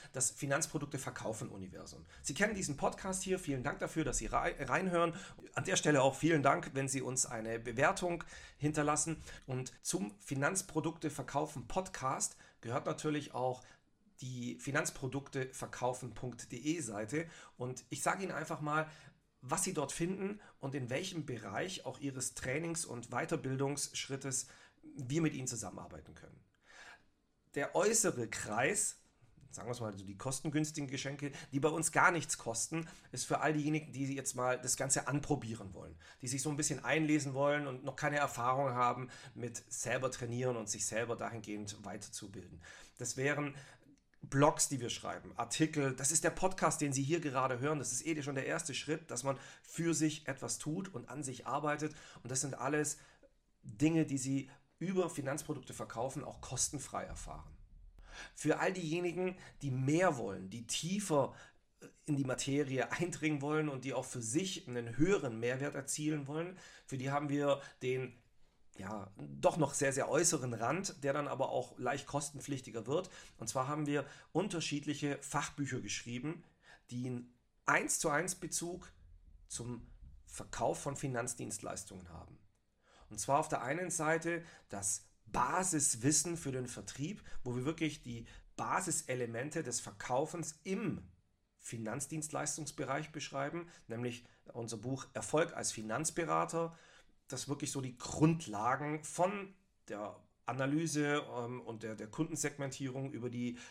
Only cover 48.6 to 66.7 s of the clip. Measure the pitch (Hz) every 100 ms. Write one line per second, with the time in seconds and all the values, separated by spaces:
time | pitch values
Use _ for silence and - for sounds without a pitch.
48.6 | - 123 143 160 - 123 135 131 - -
49.6 | - - 165 147 156 151 - 135 120 -
50.6 | 151 175 190 120 - 135 131 127 - 143
51.6 | 147 147 151 - - - - 131 139 -
52.6 | 131 151 147 - - - - _ _ _
53.6 | 131 101 156 165 151 135 131 135 131 -
54.6 | _ _ 170 185 170 - 131 151 - 131
55.6 | - 120 110 113 131 147 - - - 123
56.6 | - 139 - 98 - - - 78 - -
57.6 | - - - - - - - - 151 -
58.6 | 175 185 160 170 175 170 185 185 - -
59.6 | 143 131 135 160 185 131 104 95 95 117
60.6 | 113 - 165 202 190 147 110 - - -
61.6 | _ _ - - - 139 131 120 139 143
62.6 | 135 131 113 - 175 139 156 147 143 156
63.6 | 151 131 135 123 127 127 110 147 190 165
64.6 | - 120 117 120 175 196 135 113 120 131
65.6 | 143 147 - - 151 151 139 156 175 180
66.6 | -